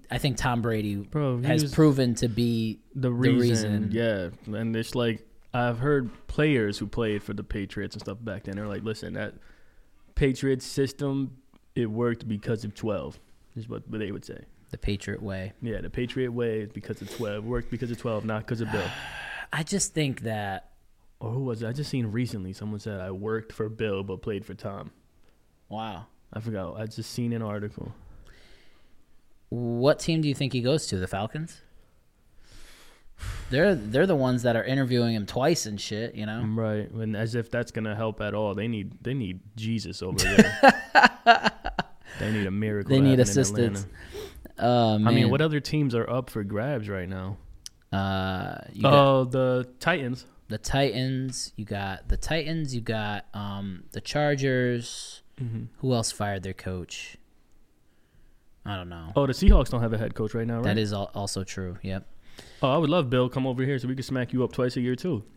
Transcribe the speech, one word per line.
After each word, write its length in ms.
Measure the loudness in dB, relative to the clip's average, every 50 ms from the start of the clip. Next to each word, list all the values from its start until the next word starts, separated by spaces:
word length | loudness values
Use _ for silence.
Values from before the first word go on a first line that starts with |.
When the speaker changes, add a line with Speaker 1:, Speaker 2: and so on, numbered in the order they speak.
| -10 -6
Speaker 1:
I 80 | -4 0
think 180 | 0 0 0
Tom 240 | 2 2 2 2 2
Brady 360 | 0 0 0 0 0 -2 -2
Speaker 2:
Bro, 420 | -4 -6 -4 -4 -2 0 0 0 0
he 80 | 2
Speaker 1:
has 160 | 2 2 2
Speaker 2:
was 100 | 2 2 4
Speaker 1:
proven 400 | 6 8 8 8 6 4 2 2
to 120 | 2 0 0
be 520 | 2 2 2 2 2 2 0 -2 -4 -6 _ _ -6
Speaker 2:
the 80 | -2 -2 0
Speaker 1:
the 40 |
Speaker 2:
reason, 760 | 2 4 4 6 6 6 6 4 4 2 2 2 0 0 0 0
Speaker 1:
reason. 0 |
Speaker 2:
yeah. 360 | 0 0 2 2 0 0 -2 -6 -8 -12 -10 -8 -6 -4
And 160 | -2 -2 -2
it's 180 | -2 -2 -2 -2
like, 300 | 0 0 0 0 -2 -8 -18 -20 -20 -14 -4 -2
I've 240 | 0 0 2 0 0
heard 320 | 2 2 2 2 2 -2 -8 -10 -10
players 520 | -6 0 2 4 4 4 4 4 2 0 -2
who 80 | -6
played 360 | -4 -2 -2 0 0 0 -2
for 100 | -4 -6
the 100 | -8 -8 -6
Patriots 500 | -6 -6 -6 -6 -6 -6 -6 -8 -8 -8
and 80 | -10
stuff 160 | -10 -10 -10 -8
back 240 | -8 -8 -8 -8 -8
then. 120 | -8 -8
They're 120 | -6 -6 -6
like, 140 | -6 -6 -6
"Listen, 300 | -6 -6 -6 -8 -8 -8
that 200 | -6 -8 -8 -10 -14 -20 -20 -20 -20 -20 -20 -20 -20 -20 -20 -20 -20 -18 -6 0
Patriots 520 | 2 2 2 2 2 0 0 0 0 -2
system, 720 | -6 0 0 0 0 0 -4 -4 -2 -2 -2 -4 -4 -8 -14 -20 -20 -20 -20 _ _ -4
it 120 | -2 -2
worked 420 | -2 0 0 0 0 0 -2 -4 -6
because 360 | -6 -4 -2 -2 -4 -2 -4
of 100 | -8 -8
twelve," 440 | -6 -4 -4 -2 -4 -4 -8 -12 -14 -20 _ -20 -20 _ -16 -14
is 120 | -12 -12 -10
what 220 | -10 -12 -10 -8
they 220 | -8 -6 -6 -6
would 120 | -8 -10 -12
say. 180 | -14 -16 -16 -16 -20 -20 -20 -16 -14
Speaker 1:
The 80 | -12 -6
Patriot 440 | -4 -2 -2 -2 -4 -6 -8 -6
way. 320 | -6 -6 -6 -6 -6 -8 -10 -8
Speaker 2:
Yeah, 180 | -8 -6 -6 -6
the 80 | -6 -6
Patriot 400 | -4 -4 -4 -4 -2 -2 -2 -2
way 280 | -2 -2 -2 0 0 -2
is 80 | -4 -6
because 300 | -10 -12 -8 -8 -8 -8
of 100 | -8 -12
twelve. 340 | -8 -6 -6 -4 -4 -6 -4
Worked 240 | -4 -4 -4 -4 -4
because 200 | -6 -6 -4 -6
of 80 | -6 -6
twelve, 280 | -4 -4 -4 -2 -2
not 200 | -2 -4 -4 -4
'cause 140 | -4 -4 -4
of 100 | -2 -2
Bill. 140 | -2 -2 -2 -4 -6 -8 -12 -12 -12 -12
Speaker 1:
<sighs> 340 | -12 -10 -10 -10 -8 -4
I 100 | -4 -4
just 320 | -2 0 0 -2 -2 0 0
think 260 | 0 0 0 0 -2
that 460 | -4 -4 -2 -2 -2 -4 -4 -6 -8 -14 -20 _ _ _ -20 _ _ -20 _ -10
Speaker 2:
Or 120 | -6 -4
who 100 | -4 -2
was 200 | -2 -4 -4 -4 -4
it? 20 |
I 60 | -4
just 180 | -4 -4 -4 -2
seen 160 | -2 -2 0 0
recently 400 | 0 -2 -2 -2 -4 -6 -6 -8
someone 260 | -8 -8 -8 -8 -8 -6
said, 220 | -6 -8 -8 -6
"I 100 | -6 -6
worked 400 | -6 -6 -4 -2 -4 -4 -4 -8
for 160 | -6 -6 -6 -4
Bill 360 | -2 -2 -2 0 0 -2 -2
but 180 | -4 -6 -6
played 220 | -4 -4 -4 -4 -6
for 100 | -8 -12
Tom." 380 | -10 -10 -10 -8 -8 -12 -14 _ _ _ _ _ _ -20 -20 _ _ _ _ _ _ _ -12
Speaker 1:
Wow. 380 | -10 -8 -8 -8 -10 -12 -14 -16 _ _ _ -12
Speaker 2:
I 60 | -10 -8
forgot. 400 | -6 -4 -4 -4 -6 -6 -6 -8
I 80 | -8
just 240 | -8 -8 -10 -10 -8
seen 220 | -6 -4 -2 -2
an 100 | -2 -2
article. 500 | -4 -4 -4 -6 -6 -8 -8 -10 -12 -12 -12 -16 -18 -20 -20 -20 -20 -20 -20 -20 -20 -20 -20 -20 -20 -20 -20 -20 -20 -20 -20 -20 -20 _ -20 -20 _ -20 -20 -20 _ -10
Speaker 1:
What 500 | -6 -4 -2 -2 0 4 4 4 4 4
team 220 | 2 0 2 2
do 80 | 2 2
you 60 | 0
think 180 | 0 -2 0
he 80 | 0 0
goes 260 | 2 2 2 0 0 -2
to? 100 | -2 -2
The 100 | -2 -2
Falcons? 540 | -4 -4 -4 -4 -6 -8 -10 -10 -12 -18 -20 -20 -20 -20 -20 _ _ _ _ _ _ _ _ _ -20 -20 -20 -20 -18 -18 -18 -18 -20 -20 -20 -20 -20 -20 -20 -20 -16 -12 -10 -8 -8 -8 -6 -2
They're, 240 | 2 4 4 4 4
they're 320 | 2 0 0 2 4 4
the 80 | 4 4
ones 260 | 4 4 2 2 2
that 140 | 4 4 2
are 80 | 2 2
interviewing 500 | 2 2 2 2 2 2 2 2 2 0
him 100 | -2 -2
twice 380 | -2 -2 2 2 2 2 2 0
and 140 | -4 -6 -8
shit, 340 | -6 -6 -6 -6 -6 -6 -6
you 120 | -6 -6
know? 160 | -6 -4 -4 -2
Speaker 2:
Right, 460 | -2 0 0 0 0 0 -2 -2 -4
and 260 | -6 -4 -4 -2 -2
as 180 | -2 -2 -2 -2
if 160 | -2 -2 -2
that's 200 | -2 -4 -4 -2
gonna 260 | -4 -4 -4 -4 -2
help 240 | -2 -2 -2 -2 -2
at 140 | -4 -4 -2
all. 200 | 0 0 0 0
They 140 | -2 -2 -2
need, 240 | -2 -4 -6 -8 -10 -8
they 120 | -6 -4 -4
need 260 | -2 -2 -4 -6 -8 -12 -14 -10
Jesus 460 | -6 -2 -2 -2 -2 -2 -6 -8 -6
over 160 | -6 -4 -2 0
there. 560 | 0 4 8 8 8 8 8 8 8 8 8 8 0 4 6 8 8 6 6 4 6
Speaker 1:
<laughs> 280 | 6 6 6 6 -2 -2 -2 -10 -8 -4 -4 -6 -6 -8 -20 -18 -14 -8 -4
Speaker 2:
They 140 | -2 -2
need 140 | 0 0 0
a 40 | 0
miracle 380 | -2 -2 -2 0 -2 -2 2 4
Speaker 1:
They 60 | 6
Speaker 2:
to 60 | 8
Speaker 1:
need 80 | 8 8
Speaker 2:
happen 100 | 8 8
in 80 | 6 6
Speaker 1:
assistance. 520 | 6 4 4 4 4 2 2 2 2 -2
Speaker 2:
Atlanta. 140 | -6 -8 -12 -16 -16 -14 -12 -12 -12 -12 -14 -16 -18 -16 -6 0
Speaker 1:
Oh, 360 | 2 4 4 6 6 6 4
Speaker 2:
I 40 | 6
mean, 160 | 6 6 8
Speaker 1:
man. 160 | 8 6 6
Speaker 2:
what 100 | 6 4
other 200 | 4 2 2 0
teams 340 | -2 0 0 2 2 2 2
are 140 | 0 0 0
up 200 | -2 -2 -4 -4
for 120 | -4 -4
grabs 460 | -4 -2 -2 -2 -2 -2 -2 -4 -4 -4
right 200 | -4 -6 -4 -6
now? 280 | -6 -6 -6 -6 -8 -10 -12 -18 -20 -18 -20 -20 _ _ _ -4
Speaker 1:
Uh, 640 | -2 0 0 0 0 0 0 -2 -2 -4 -4 -6 -8 -10 -12 -12
you 100 | -4 2
got 100 | 6 8
Speaker 2:
Oh, 320 | 8 10 10 8 6 4 4
the 440 | 2 2 2 2 2 2 0 0 -4 -8 -2
Titans. 480 | 0 0 0 0 0 -4 -6 -6 -10 -20 -20 -20 -12 -10
Speaker 1:
the 100 | -8 -6
Titans. 920 | -4 0 2 2 2 2 2 0 -2 -2 -2 -2 -4 -4 -6 -8 -8 -10 -8
You 100 | -10 -8
got 440 | -6 -4 -4 -4 -6 -6 -6 -2 0
the 80 | 0
Titans. 580 | 0 0 -2 -2 -2 -2 -2 -4 -4 -2 -2 -4
You 60 | -4
got, 460 | -2 -2 -2 -2 -2 -2 -4 -6 -8 -8 -8
um, 500 | -8 -6 -6 -6 -6 -6 -6 -8 -10 -12 -10
the 80 | -12 -10
Chargers. 1200 | -8 -4 -2 0 2 2 2 2 2 2 2 2 2 2 0 -2 -4 -8 -12 -12 -12 -14 -16 -18 -20 -20 -12 -8
Speaker 2:
Mm-hmm. 240 | -8 -6 -6 -6 -8 -10 -10 -4
Speaker 1:
Who 160 | -2 0 0
else 160 | 2 0 -2
fired 320 | -2 -4 -4 -2 -2 -4
their 120 | -6 -8 -10
coach? 640 | -8 -6 -6 -6 -6 -8 -10 -12 -12 -14 -14 -16 -20 -20 _ _ -20 _ _ -20 -20 -20 _ _ _ _ _ _ _ _ _ _ -20 -20 -20 -20 -20 _ -20 -20 _ -10
I 80 | -10 -8
don't 140 | -8 -8 -10
know. 240 | -12 -12 -8 -2 0
Speaker 2:
Oh, 120 | 2 2
the 60 | 2
Seahawks 380 | 2 6 10 10 10 10 10 6
don't 100 | 2 0
have 100 | 0 2
a 60 | 0 0
head 160 | -2 -2 -2
coach 180 | -4 -4 -2 -2
right 120 | -2 -2
now, 100 | -2 -2
right? 80 | 0 2
Speaker 1:
That 140 | 2 2 2
is 140 | 2 0
al-, 180 | 0 -2 -4 -4 -6
also 300 | -6 -6 -4 -4 -6 -6
true. 340 | -6 -6 -8 -6 -6 -8 -8
Yep. 220 | -6 -6 -6 -6 -8 -10 -18 -18 -18 -18 -18 -18 -18 -16 -6 -2
Speaker 2:
Oh, 80 | 0 2
I 60 | 4 4
would 120 | 4 4
love 200 | 4 2 2 4
Bill 180 | 4 4 2 2
come 180 | 2 -2 -2
over 160 | -2 0 0
here 160 | 0 0 0 -2
so 80 | -2
we 80 | -4 -4
could 100 | -4 -4
smack 280 | -4 -2 -2 -2 0
you 100 | 0 0
up 100 | 0 0
twice 240 | 0 0 0 0 0
a 40 | 0
year 160 | 0 0 0
too. 260 | -2 -2 -2 -2 -2 -4 -8 -12